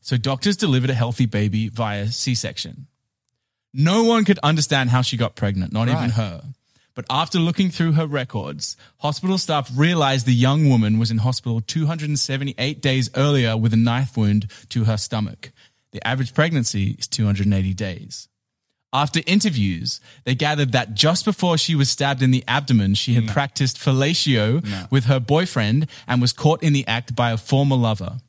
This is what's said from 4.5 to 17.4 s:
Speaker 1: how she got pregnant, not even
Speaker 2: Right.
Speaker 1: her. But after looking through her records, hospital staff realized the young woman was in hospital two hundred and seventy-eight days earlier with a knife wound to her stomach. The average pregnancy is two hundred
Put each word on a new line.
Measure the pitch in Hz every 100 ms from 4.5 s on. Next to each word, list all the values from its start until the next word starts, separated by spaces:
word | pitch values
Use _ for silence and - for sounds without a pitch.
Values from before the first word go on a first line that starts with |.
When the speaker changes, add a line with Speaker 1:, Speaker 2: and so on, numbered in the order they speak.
| 156 147 139 127
Speaker 1:
how | 123
she | 127 120
got | 120
pregnant, | - 101 98 90
not | 110 120
even | 123
Speaker 2:
Right. | 120
Speaker 1:
her. | 110 107 85 - 131 _ _ _
But | - -
after | 135 160 185
looking | 165 170 190
through | - 165
her | 151 160
records, | 143 123 113 73 73 - - - _
hospital | 147 147 185 190
staff | - 151 127
realized | 127 160 175 139 135
the | 120
young | 120 127 147 151
woman | 123 107 110
was | 113
in | 113
hospital | 113 127 - 113
two | 110 160
hundred | 156 165 151
and | 147
seventy-eight | - 135 139 113 127 151
days | 139 131 117
earlier | - 143 143 117
with | 110 113
a | 113
knife | 117 120 131 -
wound | 104 104 104 - -
to | 123
her | 110 107
stomach. | - 110 107 - - _ _ _ _
The | 101 -
average | 131 123
pregnancy | - 160 156 117 101 98 -
is | -
two | - 107
hundred | 101